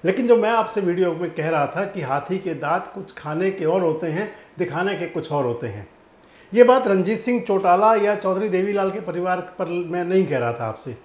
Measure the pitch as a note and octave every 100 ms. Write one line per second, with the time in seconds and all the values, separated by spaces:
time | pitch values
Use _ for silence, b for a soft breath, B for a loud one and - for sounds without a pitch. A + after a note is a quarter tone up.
0 | E3+ G3 A#3+ A#3 G#3 A3+ A3 G#3+ F#3 F3+
1 | F3+ D#3+ F3 D#3+ D#3 D#3+ C#3 E3 G3 G3
2 | C3+ C#3 C#3+ F#3 F#3+ C3+ D3 F3 F3+ G3
3 | - - D3+ D#3 F#3+ F#3+ D#3 F#3 F3 D#3
4 | E3+ D#3 G#3 B B - F3 E3+ F#3+ F#3
5 | E3+ E3 D#3+ D3 B2+ A#2 A#2+ G2+ F#2+ -
6 | _ _ B B B G#3 B3 B3+ B3 F#3+
7 | F#3 A3 B3 A#3+ - F#3+ F#3 F3+ G#3+ A3
8 | G3+ G3+ G3 F#3+ G#3+ F#3 G3 G3+ F#3+ G3+
9 | F3+ E3+ F3+ F3+ F3 - E3+ F3 E3+ F3
10 | F3 F#3+ F3+ C#3 A#2+ A#2 A2+ G#2+ C#3 A2+